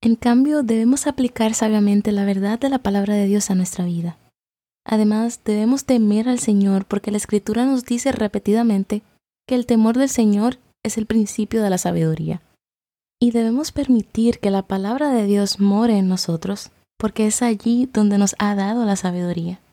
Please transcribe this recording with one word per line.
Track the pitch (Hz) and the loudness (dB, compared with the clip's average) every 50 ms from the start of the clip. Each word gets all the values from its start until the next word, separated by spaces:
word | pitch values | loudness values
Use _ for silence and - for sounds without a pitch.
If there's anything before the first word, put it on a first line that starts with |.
En | - 226 226 | 4 2 0
cambio, | 226 - 240 240 247 262 294 302 302 277 | 2 2 0 2 2 2 2 0 0 0
debemos | 214 226 226 220 233 254 285 - 302 | 0 0 2 2 2 2 2 0 -4
aplicar | 277 - 262 247 - - 226 220 220 | -2 -2 -2 -4 -2 -2 -2 -2 0
sabiamente | - - 214 214 214 208 208 202 202 202 220 | 0 0 0 2 2 2 4 2 2 2 0
la | 208 202 202 | 0 0 0
verdad | 202 202 190 196 202 214 233 | 0 -2 -2 -2 -2 -2 -2
de | - 269 | -2 -2
la | 269 262 | -2 -2
palabra | - - 196 202 196 202 208 | -2 -2 -2 0 0 0 0
de | 208 202 196 | 0 2 2
Dios | 202 208 202 - | 2 0 0 0
a | 196 | 0
nuestra | 185 185 180 - - 180 | 0 0 -2 -4 -6 -4
vida. | 175 175 170 165 170 170 _ _ _ _ _ _ _ _ _ _ _ _ _ _ | -4 -4 -4 -6 -6 -8 _ _ _ _ _ _ _ _ _ _ _ _ _ _
Además, | - 220 220 214 214 214 214 226 233 240 - _ | -2 0 2 2 2 2 0 -2 -4 -4 -6 _
debemos | - 214 208 214 226 254 277 - | -2 -2 0 2 0 0 0 0
temer | - 262 240 220 208 208 214 226 247 | 0 2 2 4 2 2 2 2 0
al | 254 240 | -2 -2
Señor | - - 208 202 196 196 196 190 190 | 0 0 2 2 4 4 2 0 0
porque | _ - 202 - - | _ -4 -4 -4 -4
la | 208 208 | -6 -6
Escritura | - - - 208 202 - 214 226 247 | -4 -2 -2 -2 -2 0 -2 0 0
nos | 269 269 254 247 | 0 0 -2 -2
dice | - 240 240 - 277 | -2 -4 -2 -2 -2
repetidamente | 269 247 220 208 - 202 - - 202 226 233 233 208 196 196 _ - 208 _ _ _ _ _ _ _ _ _ - | -2 -2 -2 -4 -4 -4 -2 0 0 2 2 2 0 0 0 _ -4 -6 _ _ _ _ _ _ _ _ _ -4
que | 262 | -2
el | 247 240 - | -2 0 2
temor | 240 226 220 220 226 247 | 2 4 4 4 2 2
del | 269 277 | 0 0
Señor | - - 226 214 202 202 214 240 254 - _ _ _ _ _ | 2 2 2 2 2 2 0 -2 -2 -4 _ _ _ _ _
es | 220 - 226 | -6 -4 -4
el | 220 | -4
principio | - 220 226 214 202 - - 214 208 - 226 | -2 0 0 0 0 -2 -6 -4 -2 0 -2
de | 214 202 | 0 0
la | 185 180 | 0 0
sabiduría. | - 180 175 170 160 160 160 156 160 156 165 175 _ _ _ _ _ _ _ _ _ _ _ _ _ _ _ _ | -2 -2 -2 0 0 0 -2 -2 -4 -6 -6 -8 _ _ _ _ _ _ _ _ _ _ _ _ _ _ _ _
Y | - 240 | 0 2
debemos | 226 233 226 226 226 262 311 - - | 2 2 0 0 0 -2 -2 -4 -4
permitir | - 285 269 254 226 208 _ _ - 226 233 233 - | -6 0 2 2 2 2 _ _ 0 0 0 0 0
que | - 202 | -2 -2
la | 196 190 190 | 0 0 -2
palabra | _ 202 190 190 196 233 269 302 294 | _ -4 -4 -4 -4 -4 -2 -2 0
de | 269 233 214 | 0 0 0
Dios | 202 202 202 202 196 - - | 2 2 2 0 0 0 0
more | 196 202 196 202 226 240 220 202 | 2 2 2 2 2 2 2 2
en | 190 185 | 2 2
nosotros, | 185 185 - - 170 160 - 190 202 202 - - _ _ _ _ _ _ | 0 -2 -2 -4 -4 -4 -4 -6 -8 -8 -10 -18 _ _ _ _ _ _
porque | - 214 202 - 220 214 | -4 -4 -2 0 -2 0
es | 214 - | 0 0
allí | 247 240 226 202 - 233 233 240 247 254 | 0 -2 -2 -2 0 0 0 0 0 0
donde | - 220 214 208 202 202 | 0 2 2 4 4 4
nos | 202 196 - - | 2 2 0 -2
ha | 208 208 208 | -2 -2 0
dado | 202 196 196 220 240 240 | 0 -2 -2 -2 -2 0
la | 214 202 | 0 0
sabiduría. | 196 - 185 175 180 175 175 175 170 165 170 180 - _ _ | 0 -2 -4 -4 -2 -4 -4 -4 -4 -6 -6 -8 -10 _ _